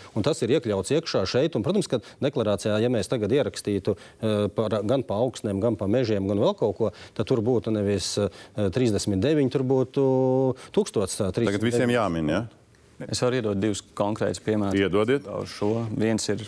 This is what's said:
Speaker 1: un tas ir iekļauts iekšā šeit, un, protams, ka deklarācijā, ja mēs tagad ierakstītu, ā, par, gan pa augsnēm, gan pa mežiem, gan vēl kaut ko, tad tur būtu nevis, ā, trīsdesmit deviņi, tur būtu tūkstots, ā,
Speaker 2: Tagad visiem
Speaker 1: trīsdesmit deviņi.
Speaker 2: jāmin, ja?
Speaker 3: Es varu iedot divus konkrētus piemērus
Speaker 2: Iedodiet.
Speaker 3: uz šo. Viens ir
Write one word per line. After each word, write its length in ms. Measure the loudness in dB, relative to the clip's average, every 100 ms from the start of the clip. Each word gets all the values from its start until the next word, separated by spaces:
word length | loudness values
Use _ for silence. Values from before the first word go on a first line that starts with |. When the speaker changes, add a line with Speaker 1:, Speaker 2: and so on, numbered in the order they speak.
| -6 -2
Speaker 1:
un 60 |
tas 200 | 0 0
ir 60 | 0
iekļauts 400 | 0 2 -2 0 -2
iekšā 260 | 0 -2 0
šeit, 280 | 0 0 0
un, 60 |
protams, 240 | 0 0 0
ka 120 | -4 -6 -4
deklarācijā, 600 | -2 0 0 0 0 2
ja 60 | 2
mēs 180 | 0 0
tagad 220 | -2 2
ierakstītu, 640 | 2 0 -4 -4 -2 -2 -4 -8 -6
ā, 80 | -2 0 0
par, 240 | -2 -2 -2
gan 200 | 0 -2
pa 100 | 0
augsnēm, 460 | -2 -2 -2 -4 0
gan 160 | 0 0
pa 100 | 0
mežiem, 400 | 0 2 0 0
gan 120 | 0
vēl 160 | 0 0
kaut 180 | -2 0
ko, 120 | -4 -4 -12
tad 120 | -8 0
tur 140 | 0
būtu 260 | 2 0 0
nevis, 460 | 0 0 0 -2 -2
ā, 140 | -2 -4 -12 -4 -2
trīsdesmit 480 | 2 2 0 0 0
deviņi, 300 | 2 2 2
tur 100 | 0
būtu 400 | 2 2 2 2 2 4 2 2 0 -2 -4
tūkstots, 480 | -2 0 -2 -2 -2
ā, 80 | -2
Speaker 2:
Tagad 300 | 0 0 0
visiem 0 |
Speaker 1:
trīsdesmit 240 | 0 2
deviņi. 120 | 2 2
Speaker 2:
jāmin, 320 | 2 0 0
ja? 80 | 0 -2 -12 _ _ -20 -16 -8
Speaker 3:
Es 80 | -2
varu 140 | 0 0
iedot 220 | 0 0
divus 220 | 0 -2 -8
konkrētus 440 | -2 -2 0 -2 -2
piemērus 380 | -2 0 2 2
Speaker 2:
Iedodiet. 460 | 2 2 2 0 -2
Speaker 3:
uz 220 | -8 -8
šo. 180 | -4 -2 -2 -4 -2
Viens 280 | 0 0 -2
ir 140 | -4